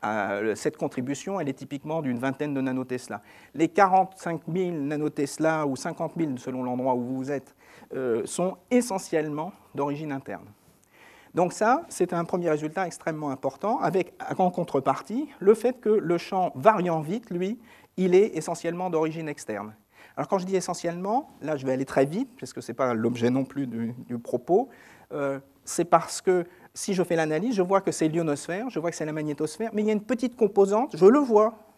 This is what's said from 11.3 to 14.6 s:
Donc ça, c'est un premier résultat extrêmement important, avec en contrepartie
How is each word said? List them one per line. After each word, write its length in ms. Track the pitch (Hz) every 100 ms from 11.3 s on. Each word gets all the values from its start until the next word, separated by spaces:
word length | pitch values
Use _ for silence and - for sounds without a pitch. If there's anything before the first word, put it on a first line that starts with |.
| -
Donc 180 | 175
ça, 300 | - 220 262 -
c'est 260 | - 180
un 120 | 170 165
premier 240 | 185 170
résultat 380 | 151 156 160 180
extrêmement 420 | - - 156 151
important, 500 | 131 139 - 202 277
avec 360 | 160 190 - - - -
en 120 | 185
contrepartie 800 | 180